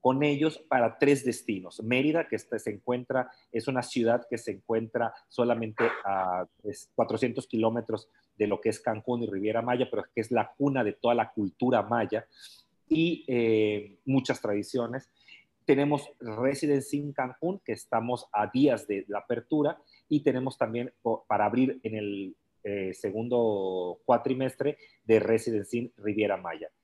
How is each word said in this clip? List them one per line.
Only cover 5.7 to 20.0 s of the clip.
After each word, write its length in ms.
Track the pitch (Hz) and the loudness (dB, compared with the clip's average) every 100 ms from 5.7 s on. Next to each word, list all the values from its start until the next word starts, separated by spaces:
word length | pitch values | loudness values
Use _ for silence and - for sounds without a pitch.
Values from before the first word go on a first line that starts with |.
| 107 117 - | 0 0 0
a, 420 | 98 98 92 90 90 _ | -4 -2 0 -2 -4 _
es, 280 | 107 95 - | -10 -10 -10
cuatrocientos 520 | - 113 110 127 127 - | -4 -2 0 -2 -2 -4
kilómetros 640 | 113 110 117 104 107 - _ _ _ | 0 0 0 -4 -6 -8 _ _ _
de 100 | 104 | 0
lo 140 | 95 | 0
que 80 | - | -2
es 120 | - | -2
Cancún 420 | - 107 117 120 | -4 -4 -4 -4
y 40 | 117 | -2
Riviera 360 | 95 104 113 | -2 -2 -2
Maya, 260 | 120 123 127 | 0 0 0
pero 140 | 104 92 | -2 -4
que 60 | - | -6
es 100 | 110 | 0
la 220 | 120 104 - | 0 0 0
cuna 260 | 143 135 | 0 2
de 80 | 107 | 0
toda 220 | - 120 | 0 0
la 180 | 120 107 | 2 0
cultura 500 | - 101 - 127 120 | -2 -6 0 2 2
maya 440 | 101 117 104 110 - - - - _ _ _ | 2 0 0 -2 -6 -20 -20 -20 _ _ _
y, 380 | 156 165 165 - | 2 2 0 -2
eh, 680 | 123 113 110 107 104 104 - | 2 4 4 4 0 -6 -12
muchas 380 | - 135 131 123 | 0 0 2 -2
tradiciones. 680 | 110 104 104 127 117 127 - _ _ - _ _ | 0 -4 -2 -4 -4 -6 -12 _ _ -20 _ _
Tenemos 480 | - 139 143 143 - - | 2 4 4 2 -2 -14
Residence 720 | 117 107 131 139 151 143 131 | -10 0 0 0 2 2 0
Inn 200 | 143 143 | -6 -4
Cancún, 480 | 139 127 - 165 196 | -4 -6 -4 -6 -6
que 80 | - | -8
estamos 560 | 107 - 113 117 123 - | -8 -2 -2 0 -4 -4
a 180 | 107 107 | -2 0
días 380 | 127 143 113 - | 4 4 4 -2
de 200 | 98 95 | -6 -4
la 120 | 101 | -8
apertura, 600 | - 117 - 156 147 175 _ _ | -4 -6 -2 0 0 -2 _ _